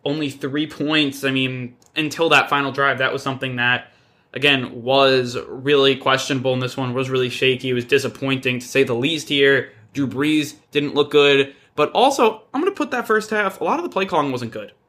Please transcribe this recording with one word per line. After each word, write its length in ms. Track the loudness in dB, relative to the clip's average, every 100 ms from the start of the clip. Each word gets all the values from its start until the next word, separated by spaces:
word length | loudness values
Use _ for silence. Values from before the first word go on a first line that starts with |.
| -4
only 240 | -4 -6
three 380 | -6 -6 -4 -6
points, 580 | -6 -2 0 0 -2 -2
I 60 |
mean, 440 | -2 -2 -6 -10 -14 _ -6
until 320 | -6 -2 2
that 200 | 4 2
final 220 | -2 -2
drive, 280 | 0 0 0
that 120 | -2
was 120 | -2
something 340 | -6 -6 -6 -2
that, 340 | -2 -2 -6 _ _ _ _
again, 500 | -2 2 2 -2 -8
was 540 | 0 4 6 4 0 -6 -10
really 500 | -6 2 4 4 2
questionable 560 | 2 0 0 -2 0
in 60 | -2
this 180 | -4 -4
one, 160 | -4
was 160 | -4 -2
really 200 | -2 -2
shaky. 400 | 0 0 0 -2
It 20 |
was 100 | -4
disappointing, 760 | 2 0 0 -4 -2 -2 -2 -4
to 80 | -2
say 160 | 0
the 120 | 2 0
least, 320 | -2 -4 -2
here. 460 | 2 4 4 0 -16 _ -6
Drew 100 | -4
Brees 460 | -2 0 0 -2 -10 _
didn't 240 | -2 0
look 160 | 0 2
good. 460 | 4 6 4 2 -6 _ -2
But 160 | 0
also, 520 | 4 4 4 2 0 _
I'm 80 | -2
gonna 100 | -2
put 200 | -2 -4
that 160 | -4 0
first 240 | -2 0
half, 280 | -2 -2 -2
a 40 |
lot 160 | -2 -2
of 40 |
the 60 | -2
play 160 | -4 0
calling 260 | 0 0
wasn't 200 | -4 -8
good. 200 | -10 -14 _